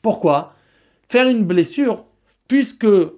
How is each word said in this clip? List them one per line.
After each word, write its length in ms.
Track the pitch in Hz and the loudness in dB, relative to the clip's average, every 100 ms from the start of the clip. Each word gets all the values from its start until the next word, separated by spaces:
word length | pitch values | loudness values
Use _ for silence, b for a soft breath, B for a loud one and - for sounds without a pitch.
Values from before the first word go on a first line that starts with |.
Pourquoi ? 540 | 226 - 170 143 - b b b b b b | -4 -2 0 0 -4 b b b b b b
Faire 200 | 240 254 | 0 2
une 160 | 240 | 0
blessure, 600 | 185 180 170 - 269 214 - _ _ _ - | 0 0 -2 -2 -4 -4 -10 _ _ _ -4
puisque 380 | 269 254 - 220 196 160 | -2 -2 -2 2 2 2